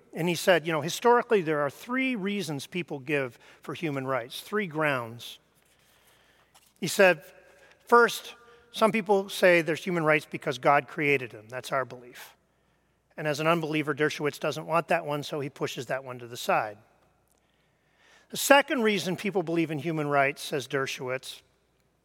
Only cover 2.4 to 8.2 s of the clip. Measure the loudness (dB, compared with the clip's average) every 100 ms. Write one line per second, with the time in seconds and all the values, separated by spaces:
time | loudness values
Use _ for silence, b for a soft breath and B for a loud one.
2.4 | -4 -6 -8 -8 -8 -8 -4 -2 -2 -8
3.4 | b b -14 -8 -6 -4 -4 -4 -6 -12
4.4 | -6 -6 -4 0 0 0 -4 -12 -16 -18
5.4 | _ _ b b b b b b b b
6.4 | b b _ -8 -2 6 6 6 -2 -20
7.4 | b b b b 4 6 6 2